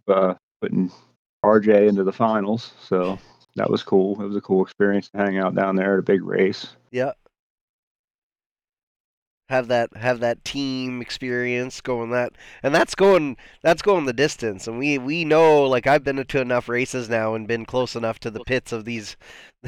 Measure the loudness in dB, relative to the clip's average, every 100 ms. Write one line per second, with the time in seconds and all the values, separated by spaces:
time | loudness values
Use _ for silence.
0 | 0 2 2 0 _ _ -4 -2 -2 -4
1 | _ _ _ _ 4 4 6 6 6 4
2 | 0 0 0 0 -2 -4 -8 -16 -4 -2
3 | 0 -4 -10 _ _ -4 -2 -2 2 2
4 | 2 0 -6 -6 -2 0 0 0 0 0
5 | -2 -4 -2 0 -2 0 0 0 0 0
6 | 2 0 0 0 0 0 -12 -20 _ -6
7 | -6 -6 _ _ _ _ _ _ _ _
8 | _ _ _ _ _ _ _ _ _ _
9 | _ _ _ _ -4 -2 0 0 0 -2
10 | -2 0 0 -4 -6 -6 -6 -6 -6 -8
11 | -10 -10 -6 -4 -2 -4 -6 -8 -6 -6
12 | -4 -4 -4 -8 -20 -6 0 0 0 2
13 | 6 6 2 -8 -16 _ 0 2 2 2
14 | 2 0 -2 -2 -6 -6 -8 -6 -2 -2
15 | -2 -4 2 4 6 6 4 2 2 2
16 | 0 -4 -2 -2 0 -2 -2 -2 -2 -6
17 | -4 -2 -2 -4 -4 -6 -4 -4 -4 -4
18 | -6 -6 -8 -10 -4 -6 -4 -10 -8 -10
19 | -10 -16 -20 -20 -20 _